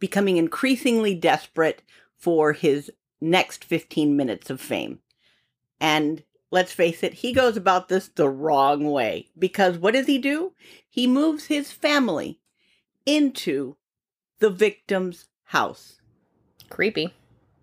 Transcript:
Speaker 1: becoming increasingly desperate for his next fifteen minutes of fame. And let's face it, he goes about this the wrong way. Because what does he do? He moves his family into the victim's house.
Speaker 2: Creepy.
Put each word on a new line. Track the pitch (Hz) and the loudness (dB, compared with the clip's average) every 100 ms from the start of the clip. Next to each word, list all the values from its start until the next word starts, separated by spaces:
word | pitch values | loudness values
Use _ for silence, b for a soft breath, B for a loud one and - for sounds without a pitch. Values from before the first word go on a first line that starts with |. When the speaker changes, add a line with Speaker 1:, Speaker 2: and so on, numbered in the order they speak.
Speaker 1:
becoming | 196 202 202 175 | -4 0 2 2
increasingly | 165 - 262 262 254 226 214 | 0 0 0 0 2 2 0
desperate | 180 165 151 - - 156 - _ b b _ | 0 0 0 -2 -2 -2 -2 _ b b _
for | 175 165 151 | 0 2 2
his | 151 160 143 - - _ - | 2 2 0 -2 -20 _ -8
next | 160 180 - - | 0 2 0 -6
fifteen | - 165 - - 151 143 | -6 -6 -4 -2 0 0
minutes | 131 98 - | -2 -6 -10
of | 131 | -12
fame. | - 98 57 64 _ _ _ _ _ _ _ - | -6 -6 -6 -14 _ _ _ _ _ _ _ -4
And | 156 156 151 156 _ _ - | 0 2 0 -4 _ _ -2
let's | 180 180 | 0 0
face | - 170 165 | 0 0 0
it, | 190 | -6
he | - 240 | -6 -4
goes | 254 247 214 | 2 2 2
about | 185 185 180 | 0 0 0
this | 185 - | -4 -2
the | - 143 | 0 0
wrong | 135 156 139 139 147 151 | 0 0 4 4 2 0
way. | 143 110 85 - 160 | 0 -2 -4 -8 -4
Because | 185 - 185 170 | -4 2 0 2
what | 185 | 0
does | 254 269 | 0 0
he | 269 | 0
do? | 277 294 370 _ B B B | 0 -4 -6 _ B B B
He | - 247 | -2 2
moves | 262 320 302 - | 2 2 -2 -4
his | 294 277 | -4 -6
family | - 302 294 240 151 - 160 _ _ _ _ _ _ - | -4 0 0 0 -2 -6 -12 _ _ _ _ _ _ 0
into | 302 285 - - 139 135 - _ _ _ _ _ - | 2 2 -2 -6 -4 -6 -12 _ _ _ _ _ 0
the | 214 | 0
victim's | 185 208 - - 196 185 170 _ _ | 2 0 0 -4 -2 -2 -8 _ _
house. | - 143 107 - - _ _ _ _ _ _ _ - | -4 -2 -2 -6 -20 _ _ _ _ _ _ _ -16
Speaker 2:
Creepy. | - 196 185 165 _ _ _ _ _ | -2 -2 -2 -8 _ _ _ _ _